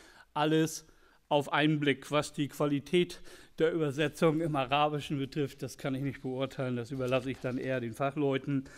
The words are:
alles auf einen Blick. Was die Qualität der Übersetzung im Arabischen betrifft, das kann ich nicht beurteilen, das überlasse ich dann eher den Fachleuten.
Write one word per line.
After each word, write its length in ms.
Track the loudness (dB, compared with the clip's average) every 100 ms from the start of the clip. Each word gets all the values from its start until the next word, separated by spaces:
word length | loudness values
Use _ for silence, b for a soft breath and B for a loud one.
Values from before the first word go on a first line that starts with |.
| B B B
alles 500 | -2 4 4 4 -2 -14 b b b 0
auf 220 | 0 2
einen 260 | 2 4 4
Blick. 320 | 2 2 0
Was 220 | 0 0
die 160 | -2 -4
Qualität 720 | 0 0 0 2 2 2 -2 B B B 0
der 140 | 0
Übersetzung 680 | 2 0 0 -2 2 2 4
im 160 | 0 0
Arabischen 640 | 0 2 2 0 -2 -2
betrifft, 440 | -2 -2 -4 -4
das 140 | -12 -6
kann 180 | -4
ich 80 | -2
nicht 200 | -4 -4
beurteilen, 540 | -6 -4 -4 -4 -4 -4
das 140 | -4
überlasse 400 | -4 0 0 0
ich 80 | -4
dann 200 | -4 -4
eher 220 | -2 -2
den 120 | -4
Fachleuten. 720 | -2 -2 0 0 0 0 -2 -4